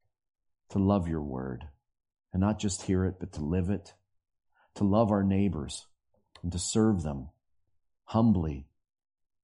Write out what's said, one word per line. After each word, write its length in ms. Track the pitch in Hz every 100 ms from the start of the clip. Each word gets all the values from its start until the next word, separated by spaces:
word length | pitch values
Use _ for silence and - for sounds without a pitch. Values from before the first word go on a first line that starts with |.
| _ _ _ _ _ _ _
to 80 | 101
love 280 | 95 101 85
your 160 | 80
word, 460 | 73 64 65 64 69 - _ _ _ _ _
and 80 | 92
not 180 | 101 104
just 220 | 104 -
hear 240 | - 92 92
it, 160 | 92
but 100 | 95
to 80 | -
live 280 | 76 90 90
it, 260 | 98 - - _ _ _ _ _ _ _ -
to 80 |
love 280 | 104 104 110
our 120 | 101
neighbors, 640 | 98 98 101 80 71 - - _ _ _ _ -
and 80 | 87
to 80 | 87
serve 440 | - 113 110 98
them 260 | 76 67 64 - _ _ _ _ _ _
humbly 640 | - 110 117 95 78 69 67 _ _ _ _ _ _ _